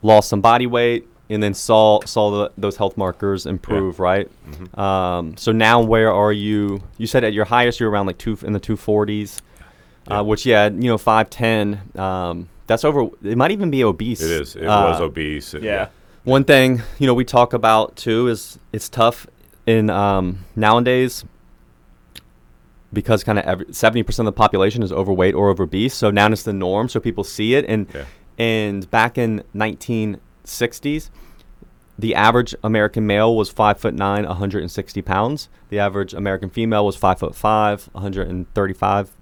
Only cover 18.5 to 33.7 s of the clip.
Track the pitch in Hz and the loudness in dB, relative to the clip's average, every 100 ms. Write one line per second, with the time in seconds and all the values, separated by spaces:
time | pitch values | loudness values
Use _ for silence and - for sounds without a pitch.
18.5 | - - 107 - - 117 - - _ _ | -20 -12 -10 -10 2 2 2 -16 _ _
19.5 | _ - 113 107 92 101 98 92 92 - | _ 0 2 2 0 0 0 -2 -6 -10
20.5 | - 107 117 123 127 127 - - _ _ | 0 4 4 4 2 0 -4 -18 _ _
21.5 | _ _ _ _ _ _ - _ _ _ | _ _ _ _ _ _ -20 _ _ _
22.5 | _ _ _ _ 104 98 110 - 104 - | _ _ _ _ -8 0 0 0 -2 -2
23.5 | 92 - - 110 117 107 - 110 98 107 | -6 -6 0 0 2 -2 -2 -2 2 2
24.5 | 98 98 117 101 - 95 92 92 87 101 | 4 0 0 -4 -2 -2 2 2 2 2
25.5 | 92 87 95 120 - 110 101 104 107 - | 2 -2 -2 -2 0 0 4 2 2 -4
26.5 | 98 92 98 120 117 117 104 98 - 107 | -4 -2 -2 -2 -4 -4 -4 -8 -4 0
27.5 | 131 - 107 98 73 67 - - - 117 | 0 2 -2 -4 -10 -16 -20 -20 -4 -2
28.5 | 110 107 101 92 117 117 123 117 107 - | 0 -2 -4 -2 0 0 0 -2 -2 -6
29.5 | 101 107 - - 113 107 101 _ _ - | -4 -4 -4 -6 -4 -4 -6 _ _ -18
30.5 | - 120 - 143 151 - - - - - | -4 -4 -4 -6 -6 -8 -20 -20 -20 -20
31.5 | - - _ _ - 110 - 107 120 120 | -20 -20 _ _ -8 -4 2 4 4 0
32.5 | - 113 110 104 - 107 101 113 113 101 | -4 -2 2 2 0 0 2 4 2 -2
33.5 | - 107 | 2 2